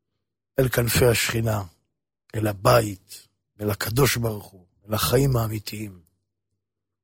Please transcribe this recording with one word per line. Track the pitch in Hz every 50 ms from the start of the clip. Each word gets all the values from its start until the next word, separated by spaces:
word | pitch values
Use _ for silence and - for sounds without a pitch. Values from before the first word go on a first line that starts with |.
| _ _ _ _ _ _ _ _ _ _ _ -
אל | 131 123
כנפי | - - 117 117 - - 131 123
השכינה, | 113 - - - - 117 113 113 107 104 98 87 _ _ _ _ _ _ _ _ _ _ _ _ -
אל | 110 107 107
הבית, | 104 95 101 117 123 120 110 104 101 - _ - - - - _ _ _ _ _ _ -
אל | 104 104
הקדוש | 104 - - 107 110 127 143 120 - 120
ברוך | 117 113 107 104 98
הוא, | - - 95 - _ _ _ _
אל | 104 110
החיים | 107 - - 123 127 143 139 131
האמיתיים. | 120 113 107 110 107 - - - 107 110 101 92 90 82 _ _ _ _ _ _ _ _ _ _ _ _ _ _ _ _ _ _ _